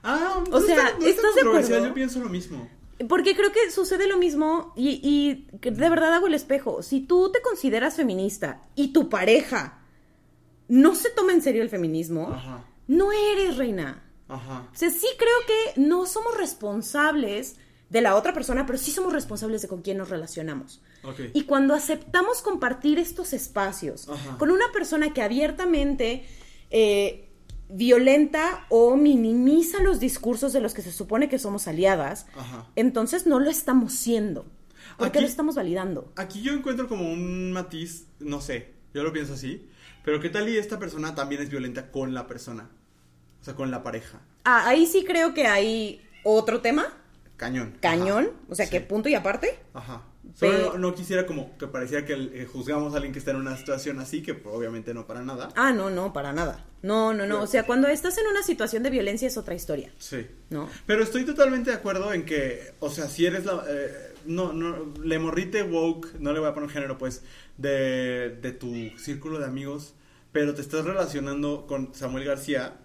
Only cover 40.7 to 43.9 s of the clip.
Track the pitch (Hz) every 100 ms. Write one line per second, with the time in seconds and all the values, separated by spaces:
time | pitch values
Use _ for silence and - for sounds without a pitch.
40.7 | 214 180 151 156 147 139 143 143 139 127
41.7 | 123 127 139 131 127 120 117 - 113 113
42.7 | _ _ _ _ _ _ _ - - 135
43.7 | 127 120